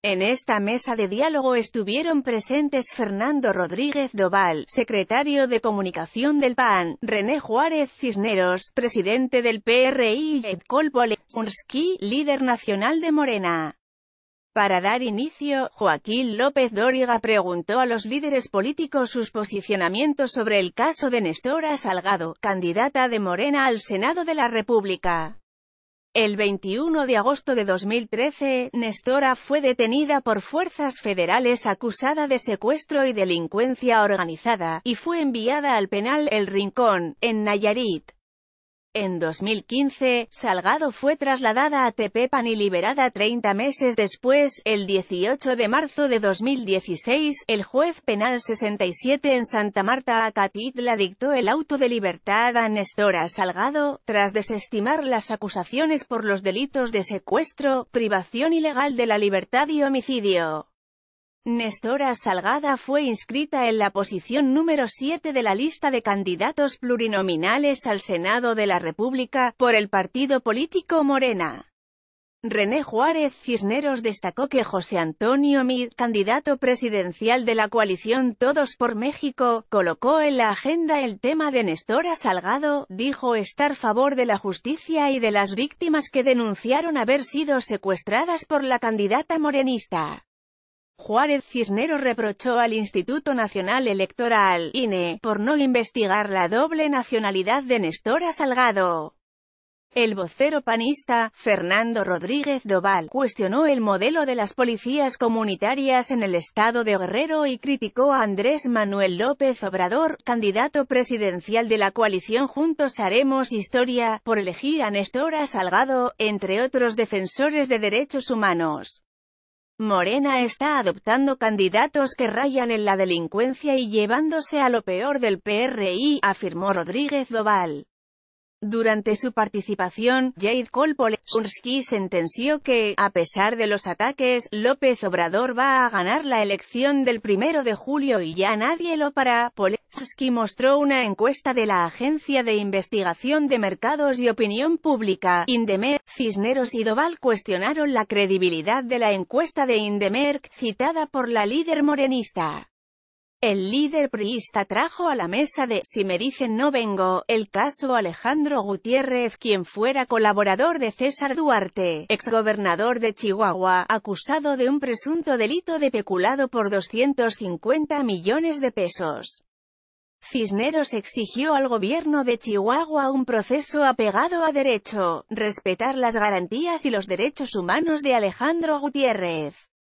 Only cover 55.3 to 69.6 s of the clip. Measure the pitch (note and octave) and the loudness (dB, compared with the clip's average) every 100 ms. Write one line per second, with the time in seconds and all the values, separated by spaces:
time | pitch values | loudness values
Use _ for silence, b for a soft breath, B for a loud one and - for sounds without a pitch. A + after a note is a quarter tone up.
55.3 | G#3+ G#3 G3 F3 B3 D#4+ D4+ - A#3 A3 | -6 -4 -6 -4 -2 0 0 -2 -4 0
56.3 | G3 G3 F#3+ C#4 C4+ A#3+ A3 F#3 G3 - | 0 0 -2 -2 -2 -2 -2 -2 -6 0
57.3 | C4 D#4+ - C#4 C4 - A#3+ A3 G3 F3+ | 0 0 -2 0 0 -2 -2 0 0 -2
58.3 | A#3 D#4 E4 D#4 B3+ C#4+ A#3+ A#3 G#3 G3+ | -2 0 2 0 0 0 0 2 2 2
59.3 | G3 - B3 D4 D4+ C#4 C4+ B3+ B3+ G3+ | 0 0 0 2 2 2 0 0 -2 2
60.3 | F3+ E3 D#3 - _ _ _ _ _ _ | 2 0 -4 -8 _ _ _ _ _ _
61.3 | _ - A#3 A3+ G#3 A3 C#4 C4+ A#3 A3 | _ -4 -2 -2 -4 -4 -2 0 -2 -2
62.3 | F#3 F#3+ C#4 C#4+ C4+ - C#4+ C#4 A3 - | -2 0 0 0 -2 0 0 0 -4 -4
63.3 | B3 D4 C#4 A#3+ A3 G3+ G3 G3 F#3 - | -6 -2 0 0 2 0 0 -4 -6 -4
64.3 | B3+ C#4 C4+ E4 D4+ A#3 - C4+ E4 D#4+ | 0 2 2 2 2 0 -4 -6 -4 -2
65.3 | C4+ A3+ G3 D4 - D4 B3+ A3+ G3 F#3+ | -2 0 0 -2 -2 -2 0 0 -2 -2
66.3 | E3+ G#3+ D4+ C#4+ - B3 A#3+ A3+ G3+ F#3+ | -2 -2 0 -2 -2 -2 0 0 0 0
67.3 | E3 F3+ B3 C#4+ C4 B3 G3+ - F3 F#3 | 0 0 2 2 0 -2 -4 -2 -2 0
68.3 | A#3 A#3+ A3 G#3 F3+ E3+ D#3+ A#3 B3+ B3 | 0 0 0 2 0 -2 -4 -2 -2 -2
69.3 | C4+ B3 - | 0 0 2